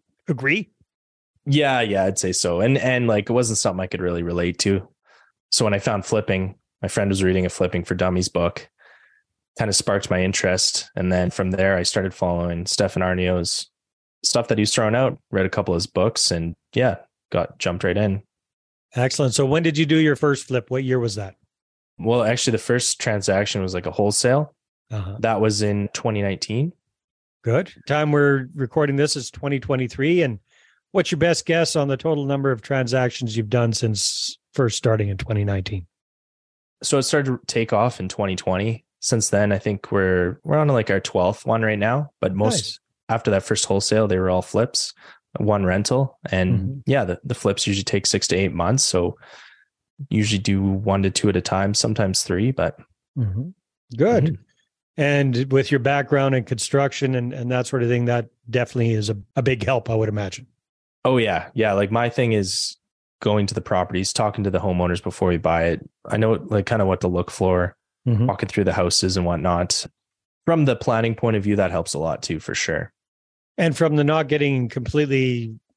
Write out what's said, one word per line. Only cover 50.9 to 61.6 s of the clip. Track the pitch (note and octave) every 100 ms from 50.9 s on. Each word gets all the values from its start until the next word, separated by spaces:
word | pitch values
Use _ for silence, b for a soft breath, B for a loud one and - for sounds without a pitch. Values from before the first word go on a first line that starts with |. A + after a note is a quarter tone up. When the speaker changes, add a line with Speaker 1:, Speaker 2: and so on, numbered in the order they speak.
| G2
Speaker 2:
to | G2
two | - G#2
at | F#2
a |
time, | - F#2+ G2
sometimes | G#2 A#2 A2 G2 F#2
three, | - F#2 A#2
but | C3 F2 - - _ _ -
Speaker 1:
Mm-hmm. | A2 G2 D#3 - _ _ _ A#2+
Good. | F3+ A#3+
Speaker 2:
Mm-hmm. | D#3+ D3 _ _ _ _ _ -
Speaker 1:
And | C#3+ C#3+ C#3 A#2+ C3+
with | C3+ C3
your | C#3
background | B2 C#3+ B2+ C#3+ C3+
in | C3
construction | G#2+ A2+ - C#3 C#3 - C3+
and, | B2+ A#2+
and | B2+ A#2+
that | B2+ A#2+
sort | C3+
of | A#2+
thing, | A#2+
that | A#2+ A#2+ A2+ _ A#2
definitely | B2 A#2+ B2+ A#2
is | A2 G#2
a, | G#2 G2
a | -
big | B2+ B2
help, | A#2 B2+ -
I |
would | A2+ A2
imagine. | G#2 G2 - - _ _ _ _ _ B2+
Speaker 2:
Oh, | C3
yeah. | A2 E2+ -
Yeah. | A2+